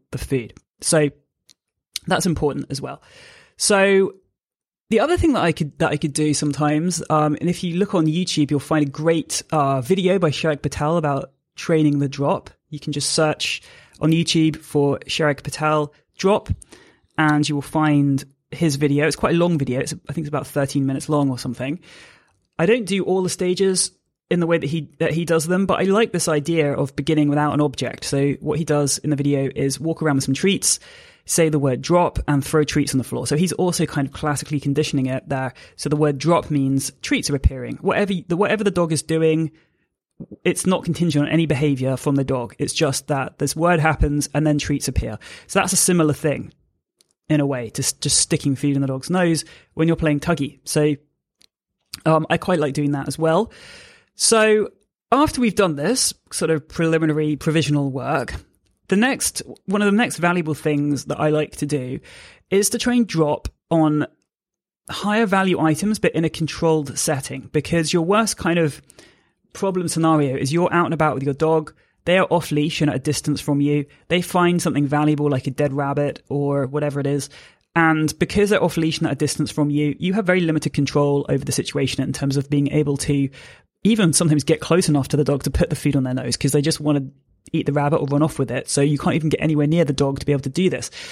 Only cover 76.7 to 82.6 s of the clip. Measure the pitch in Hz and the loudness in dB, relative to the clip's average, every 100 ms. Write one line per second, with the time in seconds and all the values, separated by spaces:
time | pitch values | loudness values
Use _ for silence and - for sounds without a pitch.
76.7 | 147 147 143 139 143 - - - _ _ | -4 -4 -2 -2 -2 -6 -16 -20 _ _
77.7 | 165 160 156 156 - 175 208 202 214 165 | 2 4 4 0 0 0 2 2 2 2
78.7 | 165 160 - 160 139 147 - 147 - 147 | 0 -2 0 -2 0 -2 -2 -4 -2 0
79.7 | 147 147 - 180 208 180 185 165 156 156 | 0 -2 -2 -2 0 2 2 2 0 -2
80.7 | - 139 147 143 143 143 139 123 139 - | -2 0 2 2 0 0 -4 -2 -4 -2
81.7 | 143 135 - 131 131 139 139 139 143 | -2 -2 -2 -4 -4 -2 -2 0 0